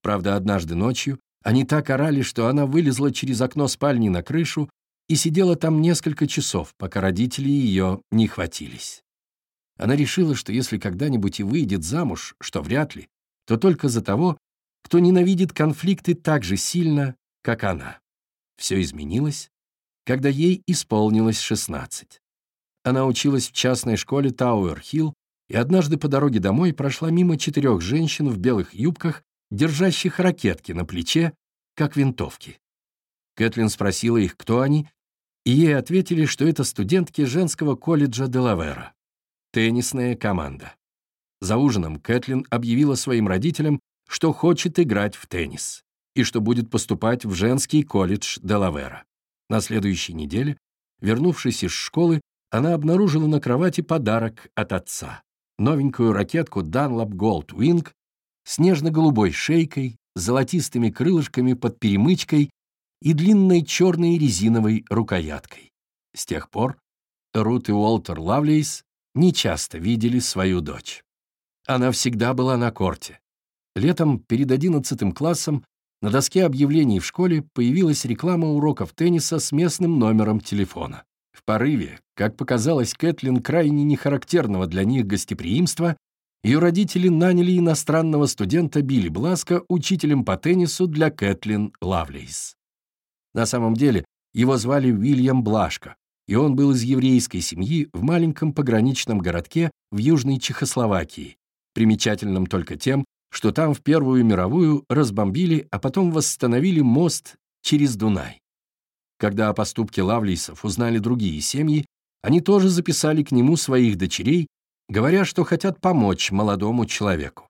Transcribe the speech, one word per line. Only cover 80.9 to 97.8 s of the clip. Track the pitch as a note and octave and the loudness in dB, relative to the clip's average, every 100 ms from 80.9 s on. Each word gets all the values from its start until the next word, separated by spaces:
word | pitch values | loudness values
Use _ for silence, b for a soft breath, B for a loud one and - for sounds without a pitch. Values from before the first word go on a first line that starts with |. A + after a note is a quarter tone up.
| - _ _ _ | -12 _ _ _
В | - | -12
порыве, | - G#2+ C3+ C3+ D2+ - _ | -2 0 2 0 -4 -12 _
как | - G#2 - | -4 -4 -4
показалось | C3+ B2 A#2+ D#3 A#2 | -2 0 0 0 -2
Кэтлин, | - E3 D3 C3+ B2+ | -2 -2 -2 -2 -2
крайне | - D#3+ D3+ D3 | 0 2 2 2
нехарактерного | D3 C#3+ C#3+ C#3 - E3+ A#2+ F#2+ F#2 | 2 0 0 -2 0 0 2 -2 -2
для | F2+ | 0
них | G2 C3 G2+ | 0 0 0
гостеприимства, | G2+ - F#2+ E2 A#2+ F3+ - E3+ D3+ _ _ _ _ | -4 -4 -8 -2 0 0 0 -4 -4 _ _ _ _
ее | G#2 D3 | 0 4
родители | F3 E3+ G#3 F3+ F3+ | 4 2 0 2 2
наняли | D#3+ F3+ F3+ F3+ F3+ | 4 4 4 4 4
иностранного | E3+ D3+ - D#3+ D#3+ D3+ C#3+ | 2 0 2 0 2 2 0
студента | - G2 D#3 D#3+ D3 | 0 0 0 0 0
Билли | C#3 C3 F2 | 0 0 0
Бласко | D#2+ D#3+ F3 - F3 - | -2 -2 -2 0 -2 0
учителем | F3+ - F#3+ D3+ C#3+ | -2 0 0 2 0
по | - F#2 | 0 -2
теннису | D#3 F3+ F3 - F3+ | 0 2 0 0 -2
для | D3+ D#3 | 2 0
Кэтлин | D3+ G2+ F#2+ G#2 G#2 G#2 _ | 0 -2 -2 -2 -2 -4 _
Лавлейс. | F2 F2+ D2+ C#2 A#1+ - - _ _ _ _ _ _ _ _ | -2 -2 -4 -12 -14 -14 -14 _ _ _ _ _ _ _ _
На | A#2 | -4
самом | A2+ B2 A2+ | -2 0 0
деле | A2+ C#3+ G2+ - _ _ | 2 2 2 -4 _ _
его | G#2 B2 C3+ | 0 2 2
звали | A#2 C#3+ C3 | 2 2 2
Уильям | G#2+ A#2+ C3+ B2+ C3 | 2 2 2 2 2
Блашко, | G#2+ G#2+ E2 - - - _ _ - | 2 0 0 -4 -14 -20 _ _ -2
и | |
он | G#2+ D3 | 2 2
был | C3 C#3+ | 4 2
из | B2+ | 2
еврейской | A#2 C3 C3 B2+ - F2+ | 2 2 4 2 2 -6
семьи | E2+ E2+ G2 E3 | -8 -6 -2 -2